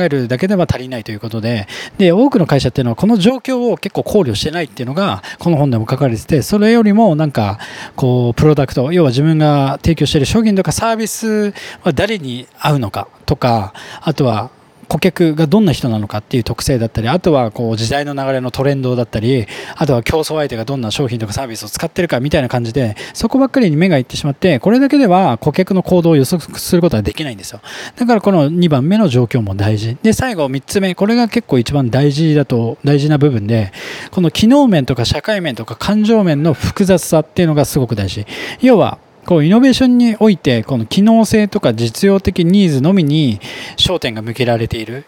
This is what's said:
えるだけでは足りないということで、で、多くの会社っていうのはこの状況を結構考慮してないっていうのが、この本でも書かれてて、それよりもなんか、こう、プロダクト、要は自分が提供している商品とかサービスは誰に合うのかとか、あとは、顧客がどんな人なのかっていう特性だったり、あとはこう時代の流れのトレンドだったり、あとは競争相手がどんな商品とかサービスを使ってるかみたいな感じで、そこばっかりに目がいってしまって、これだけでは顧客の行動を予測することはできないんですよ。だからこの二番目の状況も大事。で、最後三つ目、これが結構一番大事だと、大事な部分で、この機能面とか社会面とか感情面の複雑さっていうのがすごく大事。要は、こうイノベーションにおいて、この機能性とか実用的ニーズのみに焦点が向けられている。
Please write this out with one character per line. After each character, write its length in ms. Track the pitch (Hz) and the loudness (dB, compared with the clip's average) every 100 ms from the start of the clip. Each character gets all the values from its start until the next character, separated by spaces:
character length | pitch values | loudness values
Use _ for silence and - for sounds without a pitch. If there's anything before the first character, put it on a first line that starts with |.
え 60 | 175 | -2
る 200 | 143 117 | -2 -2
だ 100 | 127 | -2
け 100 | 190 | 0
で 80 | 202 | 0
は 100 | 160 | 0
足 100 | 123 | -4
り 80 | 127 | -8
な 100 | 123 | -10
い 60 | |
と 80 | 110 | -10
い 40 | 104 | -10
う 40 | |
こ 100 | 117 | -8
と 120 | 113 | -6
で、 260 | 110 117 95 - - - | -2 -4 -6 -12 -10 2
で、 140 | 185 | 4
多 180 | 180 277 | 4 4
く 100 | 240 | 2
の 60 | 151 | 2
会 160 | 139 | 2
社 80 | 131 | 0
っ 20 | |
て 100 | - | 0
い 20 | |
う 20 | 120 | -2
の 60 | |
は 40 | 113 | 0
こ 100 | 202 | 2
の 100 | 233 | 2
状 200 | 185 262 | 2 0
況 340 | - 254 240 | -2 -2 -2
を 60 | 180 | -2
結 160 | 202 | -4
構 100 | - | -6
考 160 | - 214 | -2 0
慮 140 | 143 104 | 0 -2
し 80 | |
て 80 | 156 | -4
な 100 | 170 | -6
い 40 | 147 | -8
っ 20 | |
て 120 | - | -8
い 40 | 123 | -6
う 20 | |
の 60 | |
が、 300 | 151 196 95 - - | -4 -4 -4 -10 -6
こ 100 | 175 | 0
の 80 | 160 | 2
本 140 | 143 | 2
で 60 | 117 | 0
も 80 | 110 | -2
書 80 | 131 | 0
か 100 | 139 | 0
れ 80 | 110 | -2
て 100 | - | -2
て、 160 | 151 | -2
そ 160 | - 202 | 0 2
れ 140 | 214 | 4
よ 100 | 233 | 4
り 100 | 208 | 4
も 220 | 202 220 151 | 4 4 2
な 120 | 156 | 0
ん 40 | |
か、 280 | 135 104 107 - - - - | -2 -2 -4 -10 -16 -16 -4
こ 340 | 127 123 120 | 0 2 0
う、 40 | |
プ 120 | - 151 | 2 2
ロ 100 | 147 | 4
ダ 100 | 135 | 0
ク 80 | |
ト、 200 | - 127 | -2 0
要 100 | 180 | 2
は 60 | 147 | 2
自 120 | 120 | 2
分 140 | 156 156 | 2 2
が 420 | 151 143 135 131 | 2 2 0 -2
提 120 | - 160 | -2 0
供 100 | 135 | 0
し 60 | |
て 80 | 156 | 0
い 20 | |
る 40 | 135 | 2
商 180 | 220 | 2
品 120 | 220 190 | 2 2
と 80 | |
か 80 | 175 | 0
サ 200 | - 226 | -2 -2
ー 40 | 226 | -2
ビ 120 | 220 | -4
ス 460 | - 226 214 202 - - - | -6 -4 -2 -2 -6 -14 -6
は 80 | 180 | -4
誰 240 | 139 202 214 | -2 -2 -4
に 300 | 135 120 - - | -6 -10 -12 -6
合 140 | 147 | -2
う 60 | 143 | 0
の 120 | 107 | -2
か 160 | 104 - - - | -6 -10 -10 -6
と 100 | 143 | -2
か、 380 | 127 117 95 - - - | 0 0 -2 -10 -18 -8
あ 120 | - | -6
と 120 | 147 131 | -2 0
は、 260 | 107 113 - _ _ - | -2 -6 -14 _ _ -8
顧 80 | 160 | -2
客 360 | 185 - 170 151 | 0 2 0 0
が 120 | 156 | 2
ど 140 | 202 | 2
ん 40 | 196 | 2
な 60 | |
人 160 | 123 131 | 0 -2
な 120 | 110 | -4
の 100 | 101 | -4
か 80 | 107 | -8
っ 40 | |
て 140 | - 127 | -4 -4
い 60 | |
う 20 | |
特 220 | - - - | -4 -4 -2
性 120 | 127 | -2
だ 100 | 113 | -2
っ 20 | |
た 100 | - | -4
り、 80 | 117 | -4
あ 100 | 170 | -4
と 140 | 180 | -2
は 200 | 143 117 | 0 0
こ 180 | - 117 | -4 -4
う 80 | 110 | -2
時 120 | 113 | -2
代 140 | 139 | -4
の 100 | 147 | -4
流 200 | 139 135 | -6 -4
れ 80 | 131 | -4
の 100 | 127 | -4
ト 100 | - | -2
レ 100 | 135 | -2
ン 80 | 139 | 0
ド 160 | 127 123 | -2 -2
だ 60 | |
っ 20 | 117 | -2
た 160 | 113 | -2
り、 260 | 113 135 104 - - - | 0 0 -2 -10 -16 -4
あ 100 | 143 | 0
と 60 | |
は 100 | 123 | 0
競 160 | - 156 | 0 -2
争 160 | 151 156 | -2 -4
相 140 | 143 | -4
手 80 | 117 | -6
が 80 | 110 | -6
ど 100 | 139 | -4
ん 60 | |
な 100 | 110 | -4
商 160 | - 135 | -2 -4
品 100 | 117 | -4
と 100 | 110 | -6
か 40 | |
サ 120 | - | -8
ー 40 | 135 | -8
ビ 80 | 107 | -10
ス 80 | |
を 60 | - | -12
使 180 | - 165 | -8 -6
っ 20 | |
て 120 | - | -4
る 80 | 170 | -2
か 100 | - | -2
み 100 | 139 | 0
た 100 | 160 | 0
い 20 | |
な 80 | 123 | 0
感 160 | 123 117 | -2 -2
じ 80 | |
で、 240 | 131 117 107 - | -2 -2 -4 -12
そ 160 | - 226 | -6 -2
こ 100 | 269 | 2
ば 60 | 269 | 2
っ 40 | |
か 120 | 269 | 2
り 80 | 208 | 2
に 80 | 147 | 2
目 100 | 190 | 2
が 100 | 143 | 2
い 40 | |
っ 20 | |
て 140 | 123 - | -2 -4
し 80 | 147 | -6
ま 60 | |
っ 20 | |
て、 260 | 139 - 135 | -2 0 2
こ 100 | 190 | 2
れ 100 | 247 | 2
だ 80 | 277 | 4
け 80 | 294 | 4
で 100 | 233 | 4
は 300 | 180 185 143 | 4 2 0
顧 160 | 156 | -2
客 200 | 147 185 | 0 0
の 80 | 190 | -2
行 200 | - 185 | 0 2
動 80 | 165 | 4
を 60 | 156 | 4
予 80 | 127 | 2
測 340 | 175 - - | -2 -6 -12
す 160 | - 175 | -2 0
る 60 | |
こ 80 | 170 | 2
と 80 | 107 | 0
は 60 | |
で 100 | 104 | -2
き 100 | 104 | -6
な 80 | 151 | -8
い 40 | 101 | -10
ん 20 | |
で 60 | - | -14
す 60 | |
よ。 100 | 104 - - - - | -18 -18 -16 -16 -4
だ 100 | 240 | 0
か 100 | 226 | 2
ら 40 | |
こ 140 | 202 | 2
の 160 | 185 143 | 2 2
二 180 | 175 175 | 2 2
番 180 | 139 147 | 2 2
目 120 | 214 | 2
の 100 | 190 | 2
状 160 | 123 | 2
況 180 | 120 127 | 2 0
も 140 | 104 95 | -2 -2
大 220 | 101 107 | 0 0
事。 200 | 110 123 | -4 -2
で、 80 | 220 | 0
最 240 | 208 262 190 | 0 -2 -2
後 140 | 139 | -2
三 100 | 135 | -4
つ 220 | - 208 | -4 -2
目、 120 | 190 | -2
こ 120 | 175 202 | 0 0
れ 100 | 240 | 2
が 140 | 226 | 0
結 180 | 240 - | -2 0
構 100 | 131 | 0
一 140 | 113 | 2
番 180 | 143 123 | 0 0
大 220 | 127 147 | 2 2
事 240 | 139 165 147 | 2 2 2
だ 80 | |
と、 340 | 139 120 113 117 | 2 0 -2 -2
大 160 | 139 143 | 0 2
事 80 | 147 | 2
な 100 | 151 | 2
部 120 | 147 | 2
分 180 | 120 101 | 2 0
で、 240 | 113 101 - - - - | 0 -2 -6 -14 -14 -8
こ 80 | - | -2
の 100 | 165 | 0
機 200 | - 220 | 2 4
能 180 | 285 269 | 6 4
面 180 | 170 127 | 2 0
と 100 | 123 | -2
か 100 | 117 | -2
社 160 | 151 | -4
会 180 | - 208 | -2 -4
面 160 | 165 117 | -4 -8
と 80 | |
か 140 | 117 117 | -10 -8
感 260 | - 208 | -2 0
情 220 | 214 226 185 | 2 4 4
面 180 | 143 | 2
の 100 | 156 | 2
複 300 | 135 - - | 0 -2 0
雑 180 | 190 185 | 2 2
さ 200 | - 160 | 2 0
っ 20 | |
て 180 | 151 - | 0 0
い 40 | 170 | 2
う 20 | |
の 80 | 147 | 2
が 80 | |
す 160 | 139 151 | 0 0
ご 80 | 117 | -2
く 80 | 110 | -2
大 140 | 98 | -4
事。 160 | - 104 - - - | -6 -10 -12 -12 0
要 180 | 254 220 | 4 4
は、 200 | 131 - _ _ - | 2 -2 _ _ 0
こ 120 | 175 | 2
う 80 | 147 | 4
イ 40 | |
ノ 100 | 220 | 4
ベ 100 | 269 | 4
ー 40 | |
シ 100 | 240 | 4
ョ 20 | 254 | 2
ン 120 | 247 | 4
に 180 | 240 208 | 2 2
お 100 | 214 | 2
い 80 | 180 | 2
て、 260 | 147 120 | 2 0
こ 140 | - 131 | 0 -4
の 80 | 110 | -2
機 180 | - | 2
能 200 | 214 226 220 | 4 4 4
性 220 | 220 208 | 2 0
と 120 | 202 | 0
か 140 | 139 | -2
実 340 | 110 117 - 196 | 0 -2 0 2
用 120 | 196 | 2
的 240 | 196 185 | 0 0
ニ 240 | 170 202 185 | 2 4 4
ー 20 | |
ズ 120 | 139 | 2
の 100 | 147 | 2
み 120 | 196 | 2
に 360 | 147 156 143 104 - - - - | 2 2 0 -2 -8 -14 -12 -4
焦 220 | - 175 | -2 -2
点 140 | 135 | -4
が 80 | 110 | -6
向 120 | 110 | -8
け 120 | 113 120 | -2 0
ら 120 | 117 | 0
れ 100 | 117 | -2
て 100 | 117 | -6
い 80 | 110 | -8
る。 200 | 127 | -12